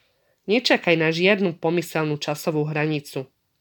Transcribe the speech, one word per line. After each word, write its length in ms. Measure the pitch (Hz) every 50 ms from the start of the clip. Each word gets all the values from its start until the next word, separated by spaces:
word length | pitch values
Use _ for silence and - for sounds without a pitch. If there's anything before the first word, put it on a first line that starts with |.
| _ _ _ _ _ _ _ _ _
Nečakaj 480 | - 208 247 247 - 294 - - 175 170
na 160 | 165 160 160
žiadnu 480 | 165 165 175 190 214 190 202 180 165
pomyselnú 640 | - - 165 170 175 165 - - 165 156 151 147 147
časovú 480 | - - 151 - - 180 156 151 151 151
hranicu. 560 | 156 151 151 156 156 147 - - - 139 131 - _ _ _ _ _ _